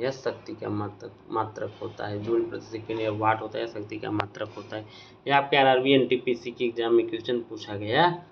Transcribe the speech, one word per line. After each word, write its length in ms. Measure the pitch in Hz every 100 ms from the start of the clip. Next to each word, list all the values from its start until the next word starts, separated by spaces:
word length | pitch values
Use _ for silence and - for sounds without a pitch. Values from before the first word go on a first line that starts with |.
यह 100 | 127
शक्ति 420 | 135 120 101 -
का 160 | 107 107
मात्रक, 440 | 104 104 - - - -
मात्रक 420 | 110 107 107 107 -
होता 240 | 107 - 104
है। 160 | 104
जूल 180 | 107 117
प्रति 220 | 117 113
सेकंड 360 | - 110 110 113
यह 100 | 110
वाट 320 | 104 110 110
होता 160 | 110 113
है, 80 | 117
शक्ति 300 | 104 104 110
का 140 | 107
मात्रक 380 | 104 104 - 107 104
होता 200 | 104 107
है। 100 | 107 - - - -
यह 80 | 139
आपके 200 | 139 147
आरआरबी 360 | 135 127 135
एनटीपीसी 580 | 135 123 127 - 120 123
के 140 | 117
एग्जाम 300 | 120 113 117
में 120 | 117 110
question 320 | 113 120 120
पूछा 360 | - 110 - 101
गया 280 | 104 135 175 165 -